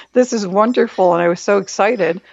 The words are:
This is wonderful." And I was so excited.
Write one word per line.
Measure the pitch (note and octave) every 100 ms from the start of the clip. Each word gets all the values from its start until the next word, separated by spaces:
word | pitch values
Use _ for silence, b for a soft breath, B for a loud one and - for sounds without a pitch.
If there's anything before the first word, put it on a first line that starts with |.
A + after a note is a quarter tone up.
| B
This | B3 B3
is | A#3 G3
wonderful." | F#3+ A3+ B3 A#3 - F#3
And | E3+
I | F3
was | F3
so | - G3+
excited. | F#3+ - G#3 A#3+ E3 E3+ b